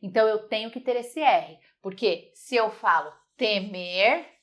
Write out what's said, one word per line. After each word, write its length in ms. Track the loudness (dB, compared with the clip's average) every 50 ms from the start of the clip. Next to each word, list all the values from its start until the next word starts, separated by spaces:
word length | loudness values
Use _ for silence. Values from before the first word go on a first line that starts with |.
Então, 260 | -12 -4 0 2 2 4
eu 200 | 2 0 -4 -4
tenho 220 | -6 -6 -6 -6
que 100 | -10 -10
ter 160 | -6 -4 -4
esse 240 | -4 -4 -8 -8 0
R, 380 | 2 4 4 2 0 -4 -16 -20 _ _ _ _
porque 500 | _ -12 -10 -2 -2 -2 -2 -2 -6 -18 _
se 220 | -20 -16 -4 0
eu 140 | 0 0 0
falo 420 | -2 -4 0 2 2 2 2 -2 -12 _ _ _ _
temer 880 | _ -2 0 0 0 -2 -6 -10 -10 -10 -8 -2 2 4 4 4 2 -2 -10 _ _